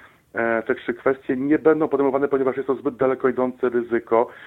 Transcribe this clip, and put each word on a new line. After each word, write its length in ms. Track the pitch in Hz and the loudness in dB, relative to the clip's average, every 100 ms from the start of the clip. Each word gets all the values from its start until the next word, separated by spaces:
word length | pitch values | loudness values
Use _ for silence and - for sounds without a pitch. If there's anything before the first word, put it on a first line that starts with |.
| - _ _ | -12 _ _
e, 300 | 101 117 113 | -4 -2 -2
te 120 | 113 | -2
trzy 200 | 123 - | -4 -4
kwestie, 420 | 117 135 131 - 127 | -2 -2 -2 -4 -4
nie 220 | 143 151 | 0 2
będą 300 | 156 156 156 | 4 2 2
podejmowane, 400 | 139 139 135 139 | 2 2 0 0
ponieważ 280 | 135 131 135 | 0 0 -2
jest 100 | 131 | -4
to 80 | |
zbyt 220 | 120 135 117 | -2 -4 0
daleko 320 | 131 131 131 | 0 2 0
idące 400 | 120 127 127 123 | 0 -2 -2 -2
ryzyko. 580 | 120 117 117 - 113 120 - | 0 0 -2 2 2 2 -4